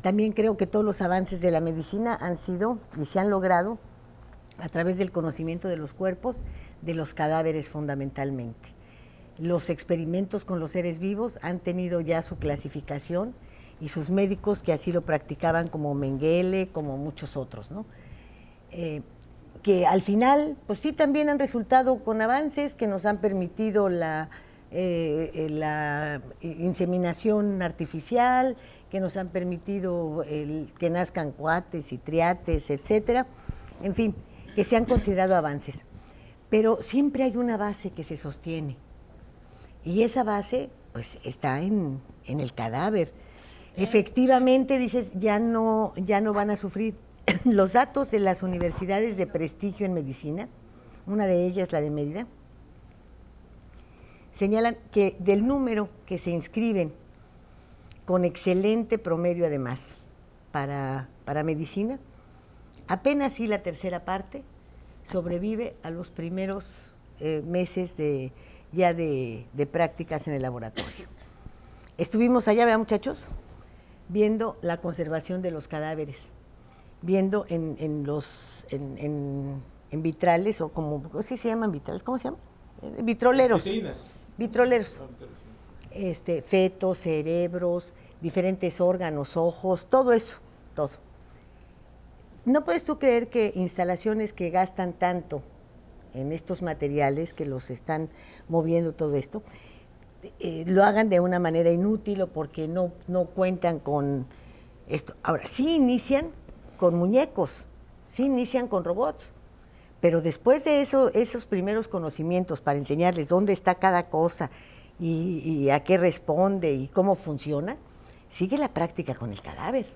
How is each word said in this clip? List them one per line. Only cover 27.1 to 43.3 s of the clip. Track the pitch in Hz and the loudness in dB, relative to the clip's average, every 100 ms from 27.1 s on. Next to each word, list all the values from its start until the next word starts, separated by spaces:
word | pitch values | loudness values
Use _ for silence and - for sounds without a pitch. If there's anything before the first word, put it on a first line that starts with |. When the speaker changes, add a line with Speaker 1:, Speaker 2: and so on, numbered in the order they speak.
| 170 220 214 208 196 | 0 0 2 0 0
Speaker 1:
artificial, | 175 - 160 160 - 240 247 254 262 247 - - - | -4 -4 -8 -8 0 2 4 4 2 -2 -14 -20 -8
que | 196 | -4
nos | 185 190 | -4 -4
han | 185 | -4
permitido | 180 180 175 185 202 185 175 160 156 | -4 -4 -6 -4 -4 -2 -2 -2 -4
el, | 147 151 147 156 147 - | -4 -4 -4 -6 -8 -2
que | 170 | 0
nazcan | 170 175 180 151 | 0 -2 -4 -6
cuates | - 151 170 - 165 - | -4 -2 -2 -2 -10 -8
y | 127 | -10
triates, | - 160 170 180 - 156 - | -2 2 2 0 0 -2 0
etcétera. | 147 - 214 214 240 247 - - - - - | -6 2 2 4 0 0 -8 -14 -12 -16 -8
En | 196 190 | -4 0
fin, | 220 - - - - | 0 -2 -14 -20 -6
que | - | -2
se | 196 226 | 4 4
han | |
considerado | 233 240 208 185 185 | 4 2 4 2 4
avances. | 180 151 143 - - - - - - - - - | 4 2 -4 -8 -14 -18 -20 -20 -20 -20 -20 0
Pero | 214 220 220 | 4 4 2
siempre | - 254 285 269 | 0 2 2 2
hay | 262 220 | 0 0
una | 240 214 | -2 0
base | 208 202 190 | -2 -4 -8
que | 180 | -10
se | 151 151 | -10 -10
sostiene. | 147 139 170 165 147 127 - - - - - - - - - - 160 | -10 -10 -8 -6 -6 -10 -16 -20 -20 -20 -20 -20 -20 -20 -20 -12 -2
Y | 185 | 2
esa | 233 254 | 2 2
base, | 214 202 196 254 277 - - | 0 -2 -2 -4 -6 -14 -14
pues, | 117 117 - | -12 -12 -12
está | 123 127 139 135 | -12 -4 -2 -2
en, | 180 208 156 135 - - | 0 0 0 -6 -12 -18
en | - 139 | -6 -4
el | 127 | -4
cadáver. | - 113 123 190 214 160 - - | -4 -4 -2 0 0 -2 -6 -20